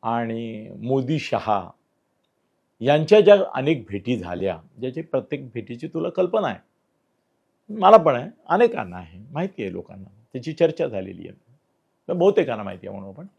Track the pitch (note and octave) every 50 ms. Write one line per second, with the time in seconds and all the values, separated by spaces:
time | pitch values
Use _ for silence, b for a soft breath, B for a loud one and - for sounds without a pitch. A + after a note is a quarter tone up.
0 | - A2+ A#2 A#2+ A#2 A2+ A2+ A2+ A#2 A2+ A2+ G#2+ A2 A2+ - - A2 A#2+ C3 C3+
1 | C3 B2 D#3+ D3+ - - - G#2 - A2 G#2+ G2 F2+ E2+ - _ _ _ _ _
2 | _ _ _ _ _ _ _ _ _ _ _ _ _ _ _ _ A2+ C3 C#3+ D3+
3 | D#3 D3+ G#3 G#3+ G3+ G#3 G3+ G3+ F3+ - - B2+ C3 C#3+ E3 C3 G#2 - G2+ G2+
4 | F#2+ A#2 B2+ A2 F2 E2+ F2+ F2+ F#2 G2 F2 E2 - - _ - A#2 C3 C3 D#3
5 | D#3+ - - C3+ - - D3+ C#3 C3+ B2 A2 A#2+ G#2 - A#2+ A#2+ B2+ E3+ - D#3+
6 | E3 F3+ E3+ - F#3 F3 F3+ A3 G3+ C#3 G2 - _ _ _ _ _ _ _ _
7 | _ _ _ _ _ _ _ _ _ _ _ _ _ _ G#3 A3 F#3+ F#3+ A3 G#3+
8 | E3 D#3+ C3+ A#2+ C3+ F#3+ - _ _ - D#3+ G3 A#3+ A#3 - - A2 F2+ F2 F2+
9 | F2+ D#2+ F2 F#2 G#2+ C3+ - C#3+ F3 G3 F#3+ - A2+ F#2+ F2+ F2 D#2 - F2+ G2
10 | F#2+ F#2+ - _ _ _ _ C3 A#2+ D#3+ D#3 - E3+ D#3+ D#3+ - E3 C#3 A2+ G2
11 | F#2 F#2+ F#2 F2 F#2+ F#2+ G2 _ _ _ _ _ _ _ _ _ _ _ _ _
12 | _ - - F3+ E3+ G3 G3 - E3+ B2+ A#2 G#2+ G#2 G2 F#2 F#2 - G2+ G2+ G2
13 | F#2+ G2 F#2+ A#2 F3+ G3 _